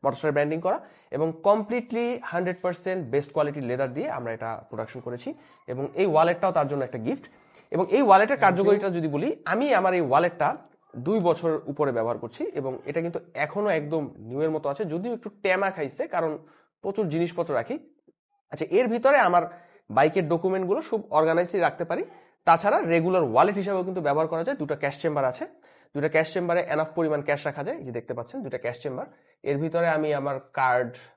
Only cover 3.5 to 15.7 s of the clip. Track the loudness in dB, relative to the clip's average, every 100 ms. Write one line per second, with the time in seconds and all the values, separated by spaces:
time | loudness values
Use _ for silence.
3.5 | -2 -4 -2 -2 -2 -6 -6 -6 -6 -6
4.5 | -8 -10 -10 -8 -8 -10 -8 -10 -12 -16
5.5 | _ -10 -6 -6 0 2 4 4 4 0
6.5 | 2 0 -2 -4 -4 -4 -6 -8 _ _
7.5 | -20 _ -2 2 4 6 6 6 4 4
8.5 | 4 4 4 2 -2 -2 -2 -4 -6 -4
9.5 | -2 2 2 4 2 4 4 4 0 -2
10.5 | -2 -10 _ _ -10 -2 2 2 2 0
11.5 | -2 -4 -2 -2 0 -2 -4 -8 -8 -8
12.5 | -6 -6 -8 -6 -4 -4 -8 -10 -6 -6
13.5 | -2 0 0 0 -4 -4 -10 -10 -4 -2
14.5 | -2 -4 -4 -4 -4 -6 -8 -10 -6 0
15.5 | 0 0